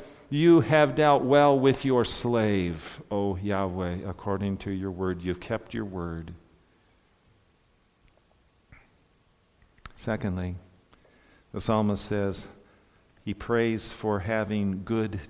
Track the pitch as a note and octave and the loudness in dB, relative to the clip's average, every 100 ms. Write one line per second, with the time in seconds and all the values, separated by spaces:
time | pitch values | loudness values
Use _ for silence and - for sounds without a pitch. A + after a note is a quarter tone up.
0 | - - - C#3+ E3+ E3 A#2+ D#3 D3 C3+ | -16 -20 -6 2 8 8 6 4 4 4
1 | D3+ C#3 B2+ C#3+ C#3+ C#3 C3+ C3 C3+ B2+ | 4 4 6 6 6 6 4 2 2 2
2 | G#2+ - B2 A#2+ G#2+ G2+ F2 D#2+ - - | 2 0 0 2 2 2 0 -4 -10 -18
3 | - G#2 G2+ F#2 G2+ G2 F#2+ F2+ F2+ F2 | -6 -2 -2 -2 -2 -2 -2 -4 -4 -4
4 | G2 F2+ - G2 G2+ G2 G#2 F#2+ F#2+ F2+ | -8 -8 -4 -2 -2 -4 -6 -6 -6 -4
5 | F#2 F2+ F2+ F2 - - - A2+ G#2 F#2+ | -4 -4 -4 -6 -6 -8 -6 -10 -8 -8
6 | E2+ E2 D#2+ E2+ _ _ _ _ _ _ | -8 -8 -12 -16 _ _ _ _ _ _
7 | _ _ _ _ _ _ _ _ _ _ | _ _ _ _ _ _ _ _ _ _
8 | _ _ _ _ _ _ _ - _ _ | _ _ _ _ _ _ _ -20 _ _
9 | _ _ _ _ _ _ _ _ - - | _ _ _ _ _ _ _ _ -20 -12
10 | - G#2+ G#2+ F2+ F2+ F2+ - _ _ _ | -6 -4 -4 -4 -6 -8 -14 _ _ _
11 | _ _ _ _ _ G#2+ G2+ G#2+ G#2 G2+ | _ _ _ _ _ -8 0 0 2 -2
12 | - G#2 G2 F#2 - - _ _ _ _ | -4 -2 -2 -6 -12 -20 _ _ _ _
13 | _ _ - G#2 - A#2 A#2 A2 - - | _ _ -10 -10 -2 0 2 -2 -6 -6
14 | A2 G#2 F#2+ A2 G2+ G#2 G2+ F#2+ F#2 A2+ | -2 -2 -2 -2 -2 -2 -2 -4 -2 -2
15 | A2 G2 | -2 -6